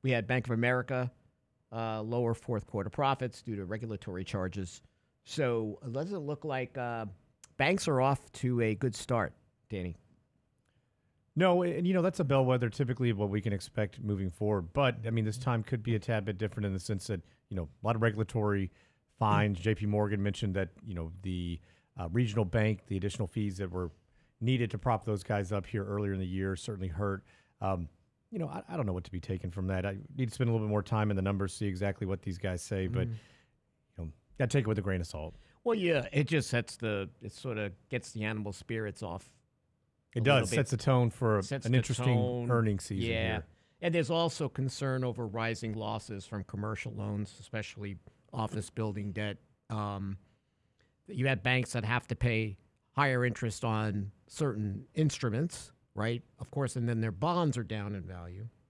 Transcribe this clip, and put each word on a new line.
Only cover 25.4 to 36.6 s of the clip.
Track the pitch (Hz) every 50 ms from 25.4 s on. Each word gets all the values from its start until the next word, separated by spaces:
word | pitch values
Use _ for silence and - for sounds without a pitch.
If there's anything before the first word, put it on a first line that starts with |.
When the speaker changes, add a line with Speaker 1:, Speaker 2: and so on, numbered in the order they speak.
| 101 90 104
Speaker 2:
up | 101 92
here | - - 110 98
earlier | 101 101 104 104 101 98
in | 95
the | 95
year | 90 92 95 95 95 95
certainly | 87 - - 107 95 92 92
hurt. | 78 85 104 101 98 95 - - - - _ _ _ _
Um, | 104 98 95 90 85 78 _ _ _ _ _ _ _ _ -
you | 208
know, | 165 151
I, | - - - -
I | -
don't | 170 131
know | 101 90
what | 90 87
to | - 95
be | 92
taken | - - 95 92 - 92 85
from | 98 92 92
that. | 95 92 90
I | 101 98 101 - - 143
need | 131 127 117
to | -
spend | - 131 117
a | 117
little | 113 110
bit | 107
more | 104 104 95
time | - 117 110 107 104
in | 104
the | 95 95
numbers, | 98 101 98 98 95 -
see | - 107
exactly | 101 92 90 101 101 95 - 107 92
what | 95 92 -
these | 101 90 90
guys | - 98 92 85 -
say. | - 104 95 92 92
But, | 120 120 120
Speaker 1:
Mm. | 120 113
Speaker 2:
you | 110 - - - _ _ _ _ _ _ _ _ _ _ _ _ - 85
know, | 80 78 - _ _ - -
gotta | 131 117
take | - 143 120
it | 110
with | 110 98
a | 92
grain | 98 95 90
of | 85
salt. | - - 80 76 82 - - - _ _ _ _
Speaker 1:
Well, | 240 226
yeah, | 214 185 170 165 143 123 - -
it | 143 147
just | - 165 151 120 -
sets | - 120